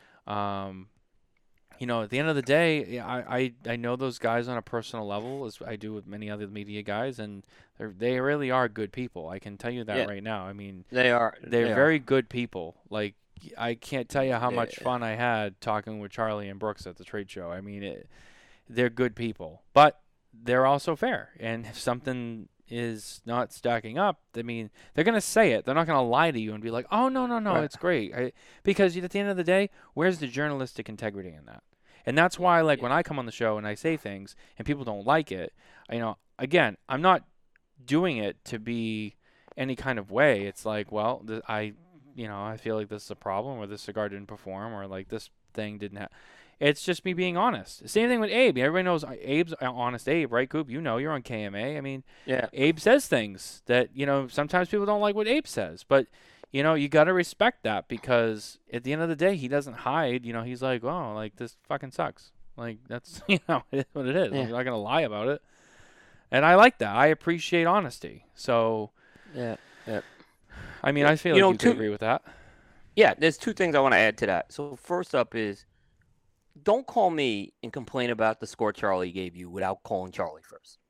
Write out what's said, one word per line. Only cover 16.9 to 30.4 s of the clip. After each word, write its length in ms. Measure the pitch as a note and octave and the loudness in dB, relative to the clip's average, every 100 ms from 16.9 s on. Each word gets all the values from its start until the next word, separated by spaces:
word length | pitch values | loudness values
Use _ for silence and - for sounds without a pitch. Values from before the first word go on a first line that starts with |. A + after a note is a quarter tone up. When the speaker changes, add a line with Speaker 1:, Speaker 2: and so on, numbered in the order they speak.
| F2 | -16
Speaker 1:
the 80 | |
trade 260 | F2+ G#2+ G2 | -10 -8 -8
show. 220 | - E2+ | -10 -10
I 80 | F2+ | -10
mean, 240 | G2+ G2+ | -10 -10
it, 240 | G2+ A1+ - - - - _ _ - | -10 -10 -16 -20 -20 -20 _ _ -8
they're 200 | A#2 B2 | -2 -2
good 240 | A#2 B2+ | 0 -2
people, 500 | A2 A#2 G#2+ E2 D#2+ _ | -2 -6 -6 -14 -16 _
but 260 | C#3 D3 - _ _ _ | 8 8 6 _ _ _
they're 320 | A2+ A#2 B2+ C3 | -10 0 4 4
also 300 | C#3+ - D#3 | 2 0 -2
fair. 360 | B3 G#3 - - | -2 -4 -8 -10
And 260 | A2+ A2+ A2+ | -8 -8 -10
if 120 | - | -6
something 720 | - B2 C3 B2+ A#2 A2+ F#2+ _ _ | -4 -4 -4 -6 -8 -10 -14 _ _
is 540 | A#2 A#2+ A2 - - - | -6 -6 -8 -12 -14 -6
not 280 | A#2+ A#2+ | -4 -4
stacking 460 | - A#2+ A#2 A2 C3 | -4 -2 -2 -2 -2
up, 220 | G3+ D#3 _ A#2 | -2 -2 _ -10
I 60 | |
mean, 300 | A#2 A#2 G#2+ - - | -8 -8 -10 -14 -4
they're 100 | - | 0
gonna 180 | F3 A3+ | 2 2
say 300 | - A3 G3+ | 2 4 6
it. 140 | A2 B2 | 4 2
They're 100 | C#3+ | 0
not 100 | E3 | 2
gonna 160 | D3 | 2
lie 300 | A#2+ B2+ E3 | 4 4 4
to 80 | B2+ | 0
you 120 | G#2+ | -4
and 100 | G#2+ | -6
be 80 | A2+ | -6
like, 160 | A#2 B2 | -6 -2
"Oh, 180 | G#3+ C4 | 0 2
no, 180 | C4 B3 | 0 -2
no, 100 | A#3 | -2
no, 160 | G#3 F3+ | 0 2
Speaker 2:
Right. 80 | |
Speaker 1:
it's 120 | D3+ - | 0 -2
great." 360 | F3 D#3+ G#2 B2 | 0 0 -2 -4
I, 160 | B2+ - - - | -6 -6 -20 -4
because 340 | - G3 G3 E3+ | 0 4 4 2
at 140 | F3 | -4
the 80 | G3+ | -2
end 100 | G3+ | 0
of 80 | F#3 | 0
the 60 | |
day, 260 | E3+ F#3+ G3+ - - | 2 2 2 -6 -8
where's 240 | - F3+ E3+ | 0 2 2
the 80 | C#3+ | -4
journalistic 640 | B2 | -2